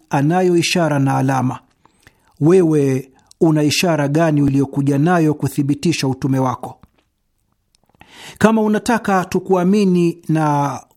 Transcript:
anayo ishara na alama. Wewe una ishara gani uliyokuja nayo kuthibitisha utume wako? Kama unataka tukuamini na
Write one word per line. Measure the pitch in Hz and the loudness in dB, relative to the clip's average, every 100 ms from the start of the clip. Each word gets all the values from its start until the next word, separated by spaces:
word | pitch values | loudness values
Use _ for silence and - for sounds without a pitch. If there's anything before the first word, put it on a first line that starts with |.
| - | -6
anayo | 151 143 175 185 175 | -2 0 0 2 0
ishara | 160 180 160 143 | 0 0 0 0
na | 139 135 | 0 0
alama. | 135 131 123 135 _ _ _ _ _ _ _ - | -2 -2 -4 -6 _ _ _ _ _ _ _ -2
Wewe | 147 185 165 156 139 131 - _ _ - | 2 4 4 2 0 -2 -4 _ _ -2
una | 165 156 | 0 2
ishara | 147 - 185 160 143 | 0 0 0 0 0
gani | 147 165 151 | 0 0 2
uliyokuja | 143 135 139 - 143 143 | 2 0 -2 -2 -2 0
nayo | 156 180 156 | 2 2 0
kuthibitisha | 147 139 - 143 147 175 151 139 | 0 -4 -4 -2 -2 -2 -2 -2
utume | 127 139 135 | -4 -2 -2
wako? | 131 120 - - - _ _ _ _ _ _ _ _ _ _ _ - - - - | -2 -4 -10 -18 -20 _ _ _ _ _ _ _ _ _ _ _ -20 -20 -16 0
Kama | 208 226 | 2 2
unataka | 214 214 208 226 220 190 | 0 -2 -2 -2 0 -2
tukuamini | 175 185 185 185 190 208 196 180 170 165 - | -2 -4 -2 0 2 2 2 2 0 -2 -2
na | 156 151 147 143 127 - | -2 0 0 -2 -6 -14